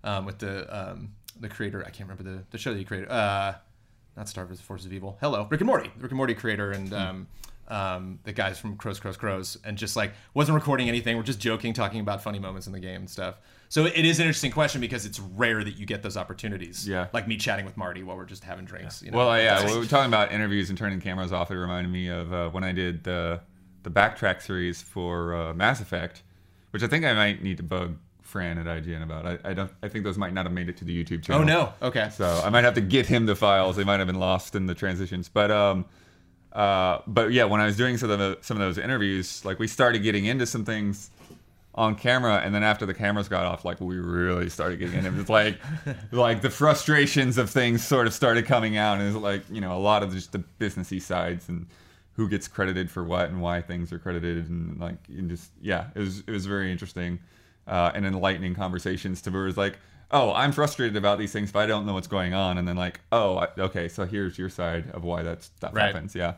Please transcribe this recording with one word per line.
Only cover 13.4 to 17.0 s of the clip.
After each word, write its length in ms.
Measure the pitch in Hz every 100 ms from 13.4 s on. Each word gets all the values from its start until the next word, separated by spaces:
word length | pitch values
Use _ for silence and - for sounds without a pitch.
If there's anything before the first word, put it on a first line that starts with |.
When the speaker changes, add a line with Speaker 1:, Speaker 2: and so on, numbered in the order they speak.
| _ - _
Speaker 1:
So 160 | 156 165
it 80 | 156 160
is 140 | 160
an 60 | 165
interesting 260 | 156 139
question 300 | 131 147 131
because 240 | 117 120 104
it's 140 | 101
rare 440 | 98 98 120 110
that 140 | 104 98
you 80 | 104
get 160 | 101
those 160 | 101 95
opportunities. 680 | 92 92 110 98 85 90 101
Speaker 2:
Yeah. 200 | 92